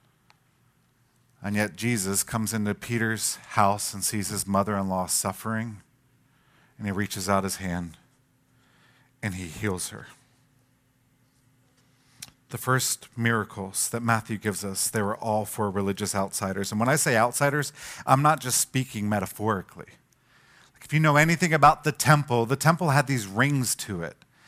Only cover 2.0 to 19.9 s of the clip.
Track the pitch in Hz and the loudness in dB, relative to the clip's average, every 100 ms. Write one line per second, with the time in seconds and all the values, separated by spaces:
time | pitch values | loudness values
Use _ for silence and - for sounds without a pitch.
2 | 95 98 - 117 107 110 104 98 - 120 | 0 -2 -2 -2 -2 -2 -2 -4 -4 -2
3 | 113 110 - - - - 101 101 - 104 | 0 -2 -4 -6 -2 4 4 4 -4 -6
4 | 95 107 98 104 92 98 101 101 95 92 | -4 -2 -4 -4 0 0 2 -2 -2 -2
5 | 90 - 104 95 110 113 117 104 - _ | -2 -2 -4 -6 -6 -6 -6 -12 -20 _
6 | _ _ _ _ _ _ _ - 104 95 | _ _ _ _ _ _ _ -8 -4 -2
7 | 101 104 92 98 95 - 92 87 87 - | -4 -4 2 2 2 -4 -4 -4 -6 -12
8 | _ _ _ _ _ _ _ _ _ _ | _ _ _ _ _ _ _ _ _ _
9 | _ _ 110 92 87 76 107 90 - 107 | _ _ -6 -6 -10 -6 -4 -4 -6 -12
10 | - - _ _ _ _ _ _ _ _ | -18 -20 _ _ _ _ _ _ _ _
11 | _ _ _ _ _ _ _ _ _ _ | _ _ _ _ _ _ _ _ _ _
12 | _ _ - _ _ 120 - 127 - - | _ _ -20 _ _ -6 0 0 0 -4
13 | - - 117 113 98 - 95 - - 117 | -8 -2 2 2 -2 -8 -8 -6 -4 -2
14 | 117 117 107 107 107 92 101 95 - 113 | 0 0 -2 -6 -4 -4 -6 -4 -2 -2
15 | 101 110 113 107 101 - 104 95 98 95 | -2 -2 -2 -2 -2 -4 -2 -2 -2 -2
16 | 101 101 98 - 98 95 98 107 120 147 | -4 -2 -4 -4 -4 -4 -4 -2 2 2
17 | 165 117 120 120 143 143 139 - - - | 2 4 2 2 0 0 -4 -10 -16 -10
18 | - 131 151 156 127 113 - 135 123 110 | 2 4 4 2 0 -2 0 -2 -2 -4
19 | 104 104 92 - 107 101 85 - - | -2 0 -2 -4 -2 -2 -4 -16 -20